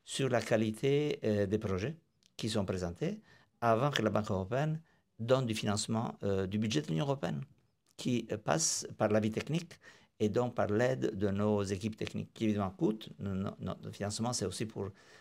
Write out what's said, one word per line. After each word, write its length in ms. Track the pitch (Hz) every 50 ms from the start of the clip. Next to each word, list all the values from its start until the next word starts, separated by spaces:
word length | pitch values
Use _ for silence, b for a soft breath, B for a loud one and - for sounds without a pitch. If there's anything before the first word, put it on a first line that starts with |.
| B
sur 240 | - - - 135 131
la 120 | 123 117
qualité, 800 | 107 - 123 110 110 110 107 - - 135 139 147 151 147 143 - -
euh, 220 | 110 104 101 101
des 120 | 92 104 107
projets 380 | 107 98 95 90 101 139 165 - _ _ _ _ _ _ _
qui 120 | - - 113
sont 160 | 110 110 95
présentés 560 | 92 95 90 90 85 85 - 151 175 214 214 B B B B B B B -
avant 300 | - 117 113 110 135 147
que 120 | 139 -
la 80 | 110 107
Banque 200 | 101 110 104 -
européenne 500 | 104 92 95 95 117 131 151 156 156 160 b b b b b b _ -
donne 280 | 110 117 127 131 131
du 80 | 113 107
financement, 640 | 107 - 110 101 104 - - 113 110 120 - - - -
euh, 220 | 101 98 95 98
du 120 | 92 101 107
budget 240 | 110 107 117 151
de 60 | 147 -
l'Union 160 | 160 156 151
européenne, 380 | 139 139 143 - 170 156 - 139 - - _ _ _ _ _ _ _ _
qui, 300 | - - - 123 117 - -
euh, 40 | 107
passe 500 | 107 - - 147 160 160 - - - - - 110 -
par 100 | 113 104
l'avis 220 | 107 110 107 110
technique 480 | 107 110 - - 143 170 170 - - - B B B B B B B -
et 100 | 110 107
donc 260 | 98 120 123 120 113
par 140 | - 101 98
l'aide 480 | 104 107 123 127 131 127 127 131 -
de 120 | 95 104 98
nos 340 | 98 98 104 107 107 101
équipes 340 | 101 95 101 92 104 107 107
techniques, 360 | - 110 104 - 107 104 - -
qui 100 | - 113
évidemment 260 | 110 104 104 101 92
coûtent. 400 | - - 165 - 214 - - - - -
No-, 160 | 104 98 95
no-, 220 | 92 98 - - -
notre 300 | - 95 101 - - 104
financement, 420 | 107 - 98 104 107 - 113 123
c'est 140 | 123 - 104
aussi 200 | 92 95 - 120
pour 240 | 110 - 110 101 98 - B B B B B